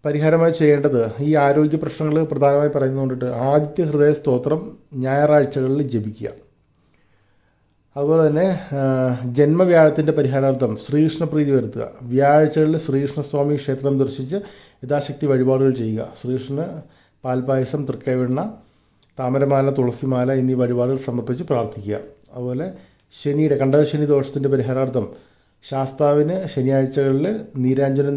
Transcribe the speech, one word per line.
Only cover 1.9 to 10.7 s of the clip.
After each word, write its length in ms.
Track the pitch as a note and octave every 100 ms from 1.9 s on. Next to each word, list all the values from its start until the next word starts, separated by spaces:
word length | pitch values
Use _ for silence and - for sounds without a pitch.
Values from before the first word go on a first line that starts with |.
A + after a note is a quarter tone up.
| - D#3 D3+ D#3
പ്രധാനമായി 400 | C#3 C#3 C#3+ D3 C#3+
പറയുന്നത് 260 | C3 C3+
കൊണ്ടിട്ട് 260 | C3+ B2+ B2 A#2+ C3
ആദിത്യ 380 | D3 D3 - E3
ഹൃദയ 220 | D3 D3 D3
സ്തോത്രം 400 | D3+ E3 D3+ D#3+ - - _ C3+ C3
ഞായറാഴ്ചകളിൽ 760 | C#3 D3+ D3+ C#3 C#3 C3 C#3 C#3
ജപിക്കുക. 360 | A#2 G#2+ G#2 - - _ _ _ _ _ _ _ _ _ _ _ _ _ _ _ C#3
അതുപോലെ 240 | C#3+ D#3+ D#3
തന്നെ, 180 | D3+ F#3+ E3+ - C#3
ആ, 40 | C3+ C3 B2+ B2 B2 B2
ജന്മവ്യാഴത്തിൻ്റെ 760 | D3 E3 F#3 E3+ D#3 D3+ D3+ D3+
പരിഹാരാർത്ഥം 520 | C3+ C3+ C3+ C3 B2+